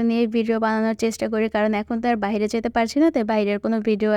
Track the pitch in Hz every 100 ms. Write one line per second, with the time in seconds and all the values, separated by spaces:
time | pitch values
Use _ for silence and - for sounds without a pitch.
0 | 233 233 233 233 220 220 220 220 220 220
1 | 226 - 220 220 220 214 214 208 214 233
2 | 240 226 202 214 214 226 233 233 226 285
3 | 320 285 214 220 202 202 226 226 220 208
4 | 214